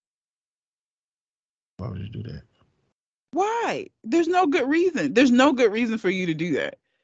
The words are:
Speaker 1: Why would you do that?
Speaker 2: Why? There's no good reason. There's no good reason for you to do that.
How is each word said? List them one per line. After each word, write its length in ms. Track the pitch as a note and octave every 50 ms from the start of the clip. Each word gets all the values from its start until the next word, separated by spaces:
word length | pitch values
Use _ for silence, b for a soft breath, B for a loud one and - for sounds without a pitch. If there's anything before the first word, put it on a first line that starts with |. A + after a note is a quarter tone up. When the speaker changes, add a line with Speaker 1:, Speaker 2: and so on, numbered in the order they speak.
| _ _ _ _ _ _ _ _ _ _ _ _ _ _ _ _ _ _ _ _ _ _ _ _ _ _ _ _ _ _ _ _ _ _ _
Speaker 1:
Why 120 | - - A#2+
would 120 | G2 F#2+
you 80 | G2+ G#2+
do 140 | A2+ A2+ A2
that? 200 | - - - - _ _ _ _ _ _ _ _ _ _ _ _ _ _ _ _ _
Speaker 2:
Why? 580 | - E4 G4 A4 A#4 A#4 A4 C#4+ E3+ B2 - - _ _ -
There's 240 | A3 C4+ E4+ E4
no 200 | E4 F4+ F4+ F#4
good 200 | D4 C4+ E4 B3+ C4+
reason. 440 | D#4 E4 F4+ F#4 D#4+ A3+ - C4+ F#3
There's 180 | A#3 C#4+ B3
no 220 | A#3+ B3 C4 D4 C4+
good 180 | A#3+ B3 G3+
reason 260 | G3+ A3+ A#3+ A3 A3+
for 120 | A3 - -
you 160 | G3 F#3 F#3
to 60 | E3+ D#3+
do 200 | D#3 E3+ F3 C#3
that. 260 | G2+ C#2+ - - - _ _ _ _